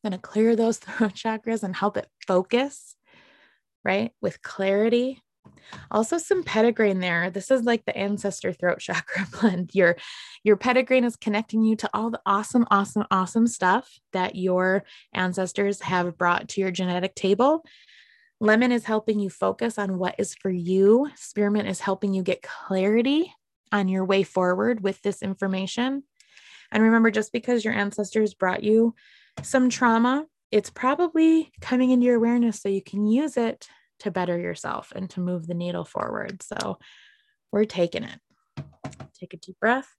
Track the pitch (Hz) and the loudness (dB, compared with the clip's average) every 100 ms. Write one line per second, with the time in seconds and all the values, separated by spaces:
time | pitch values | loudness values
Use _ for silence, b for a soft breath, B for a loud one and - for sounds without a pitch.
0 | 220 185 - 214 226 226 226 226 - - | -6 -8 -6 2 2 4 2 -2 -8 -2
1 | 214 - 226 220 226 226 190 185 208 - | -2 -2 -6 -4 -4 -4 -4 -2 -2 -2
2 | - _ - 185 185 240 277 - - _ | -10 _ 0 0 2 0 0 -6 -20 _
3 | b b b b b b _ _ 202 196 | b b b b b b _ _ -2 -2
4 | 233 _ 196 - - - 190 196 226 240 | -2 _ -8 -8 -16 -4 0 2 2 2
5 | 254 262 _ _ - _ B B B 214 | 0 -6 _ _ -20 _ B B B -2
6 | 226 339 - 370 - 220 233 226 208 190 | 0 -4 0 -2 0 2 2 4 2 2
7 | 180 170 180 185 - 262 233 233 - - | 0 0 -2 -6 0 2 2 0 -2 -4
8 | 202 208 202 185 185 170 180 - - 165 | -4 -2 -4 -4 -6 -2 -2 -2 -4 -6
9 | - 190 196 - 220 180 180 190 175 175 | -4 -6 -6 0 0 0 -2 4 4 2
10 | B B B B 208 202 247 247 254 254 | B B B B 2 4 4 2 4 2
11 | 240 - - 208 220 220 220 214 220 208 | 2 -2 -2 -2 -2 0 2 0 -2 -4
12 | 226 226 - 202 214 247 233 202 196 214 | -4 -4 0 -2 2 0 4 2 2 -4
13 | 196 196 185 226 226 - 185 208 - - | 0 0 0 2 0 2 2 2 -2 -20
14 | _ 185 185 175 185 180 185 196 196 B | _ -4 -4 -2 0 0 2 0 -4 B
15 | B - 185 180 185 - 202 202 - 180 | B -4 -4 -2 -6 -2 -4 -4 -4 -2
16 | 175 170 175 175 - - 190 180 180 180 | -2 -2 0 0 -4 -4 -4 -2 -4 -2
17 | 190 - 190 196 262 320 b b b b | -4 -4 0 2 2 2 b b b b
18 | b b b _ 214 220 247 240 220 214 | b b b _ 2 4 4 0 0 -2
19 | 214 214 196 - 196 196 233 220 196 185 | 0 -2 -4 -2 -4 -2 -6 -4 -6 -4
20 | 180 - 196 - 190 180 175 190 196 233 | -4 -4 -8 -4 -4 -4 0 4 6 6
21 | 294 - - 208 208 208 202 185 - 190 | 4 -8 -10 -2 0 0 -2 -4 -2 -2
22 | 202 190 185 180 - - - 190 190 226 | -2 -2 -2 -4 -8 -16 -4 0 2 2
23 | 240 294 370 _ _ _ _ 208 190 190 | 2 0 -2 _ _ _ _ -2 0 0
24 | 190 196 190 185 180 180 220 226 190 196 | 2 0 0 0 0 2 0 0 -4 -4
25 | 208 196 196 190 196 190 190 - 254 277 | -6 -4 -8 -4 -4 -4 -4 -4 -4 -4
26 | - _ B B B B B 214 220 226 | -10 _ B B B B B 2 4 6
27 | 226 214 214 240 240 240 214 208 202 208 | 4 2 -4 -6 0 0 0 -2 -2 -4
28 | 208 220 208 - 185 180 208 220 233 - | -2 0 0 0 -2 0 4 4 4 0
29 | b b b - - 262 254 - 247 226 | b b b -16 -2 2 2 2 2 4
30 | 240 277 311 _ _ 214 - - 254 294 | 2 0 -4 _ _ -2 -2 -2 -2 2
31 | 349 320 320 320 311 - - 247 254 254 | 0 4 4 4 0 -12 -2 2 4 4
32 | 247 240 233 240 233 208 202 196 - 196 | 4 4 4 2 2 0 -2 -4 -4 -2
33 | 208 233 302 247 226 - - b b _ | 2 2 0 -2 -2 -4 -16 b b _
34 | 208 185 180 175 175 170 - 123 - - | -6 -4 -2 -4 -6 -8 -8 -10 -10 -12
35 | 190 - 180 180 165 175 175 175 165 - | -10 -6 -4 -6 -6 -6 -6 -8 -6 -6
36 | - - - 190 - - - 185 b b | -4 -6 -8 -12 -12 -8 -8 -8 b b
37 | b b b b _ 208 214 185 175 - | b b b b _ -2 -2 0 -2 -4
38 | - - _ _ _ - - _ - - | -10 -14 _ _ _ -16 -16 _ -16 -16
39 | - _ 175 175 - 185 220 254 269 | -20 _ -18 -18 -20 -4 0 0 -4